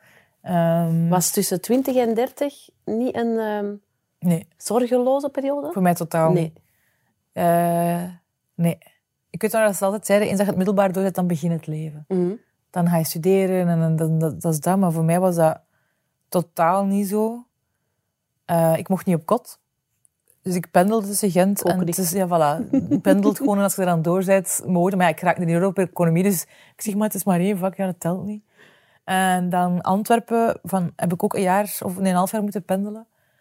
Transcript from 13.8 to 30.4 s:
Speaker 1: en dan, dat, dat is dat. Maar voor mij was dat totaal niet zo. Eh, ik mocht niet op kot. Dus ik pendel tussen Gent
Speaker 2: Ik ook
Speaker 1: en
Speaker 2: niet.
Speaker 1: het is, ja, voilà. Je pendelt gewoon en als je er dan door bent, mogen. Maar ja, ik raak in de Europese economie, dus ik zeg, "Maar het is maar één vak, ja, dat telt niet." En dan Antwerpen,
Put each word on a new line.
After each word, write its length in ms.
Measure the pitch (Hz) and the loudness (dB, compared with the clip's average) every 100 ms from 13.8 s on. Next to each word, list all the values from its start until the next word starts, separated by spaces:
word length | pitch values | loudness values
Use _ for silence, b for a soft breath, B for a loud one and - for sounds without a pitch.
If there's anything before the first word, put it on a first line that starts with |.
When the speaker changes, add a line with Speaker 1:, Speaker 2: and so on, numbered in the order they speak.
Speaker 1:
en 140 | 160 160 | 2 2
dan, 220 | 160 160 | 0 0
dat, 220 | 160 160 | 0 -2
dat 120 | 170 | -4
is 80 | 156 | -2
dat. 180 | 170 190 | 0 2
Maar 140 | 185 | 2
voor 120 | 165 | 0
mij 160 | 160 175 | 0 2
was 140 | 185 170 | 2 4
dat 240 | 160 - _ _ _ _ _ _ - | 2 0 _ _ _ _ _ _ -4
totaal 560 | 185 170 - 165 190 | -4 -2 0 0 2
niet 240 | 196 196 202 | 0 0 0
zo. 380 | 208 220 240 240 _ _ _ _ _ _ _ _ _ | -2 -2 -4 -14 _ _ _ _ _ _ _ _ _
Eh, 300 | - 170 165 160 | -2 2 2 2
ik 120 | 175 | 0
mocht 180 | 190 - | -2 0
niet 100 | 165 | 0
op 100 | - | 0
kot. 320 | 240 - - _ _ _ _ _ _ _ _ 185 | -2 -4 -20 _ _ _ _ _ _ _ _ -4
Dus 80 | |
ik 160 | 180 165 | -4 0
pendel 300 | 185 190 226 | 2 4 2
tussen 300 | 196 202 208 | -2 -2 0
Gent 300 | 175 190 202 | 2 2 2
Speaker 2:
Ik 60 | 180 | 0
ook 60 | |
Speaker 1:
en 60 | 185 | 0
Speaker 2:
niet. 180 | 170 170 | 0 -2
Speaker 1:
het 20 | |
is, 60 | 175 | -2
ja, 160 | 190 180 | -2 0
voilà. 440 | 175 151 160 - 269 - | 2 2 0 -2 -2 0
Je 100 | - | 0
pendelt 360 | 202 190 202 202 | 2 4 4 2
gewoon 200 | 269 196 | 0 2
en 60 | |
als 120 | 196 | 0
je 60 | 190 | 0
er 60 | 180 | 0
dan 160 | 170 | 2
door 220 | 160 185 | 2 0
bent, 380 | 185 190 185 - 123 | 2 2 0 -6 -2
mogen. 300 | 180 180 190 | 0 2 2
Maar 100 | 175 | 2
ja, 60 | |
ik 80 | 156 | 2
raak 160 | 180 165 | 0 0
in 80 | 170 | 0
de 60 | |
Europese 360 | 170 190 185 180 | 0 0 0 -2
economie, 340 | - 170 165 | 0 2 2
dus 200 | 196 175 | 2 0
ik 380 | - - - - | -6 -16 -20 -12
zeg, 120 | 214 | -6
"Maar 120 | 202 214 | -2 -2
het 80 | |
is 100 | 196 | -2
maar 140 | 202 175 | 0 0
één 180 | 190 202 | 0 -2
vak, 180 | 190 185 | -4 -4
ja, 100 | 190 | -6
dat 140 | 175 | -4
telt 240 | 165 180 | -6 -6
niet." 180 | 202 214 - b b b b b | -8 -12 -16 b b b b b
En 440 | - 190 190 180 180 | -4 0 2 2 0
dan 300 | 180 180 180 | 0 0 0
Antwerpen, 800 | - 190 220 233 - 233 | 0 0 2 0 2 0